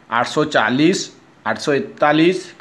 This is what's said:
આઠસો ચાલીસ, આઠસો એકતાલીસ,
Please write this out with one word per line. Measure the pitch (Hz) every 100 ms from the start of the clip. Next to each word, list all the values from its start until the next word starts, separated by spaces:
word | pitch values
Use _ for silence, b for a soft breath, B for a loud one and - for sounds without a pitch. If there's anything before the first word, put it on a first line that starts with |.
| B
આઠસો | 113 123 -
ચાલીસ, | 151 147 110 127 160 196 - - _ _ 110
આઠસો | 110 -
એકતાલીસ, | 139 - - 151 151 165 180 - -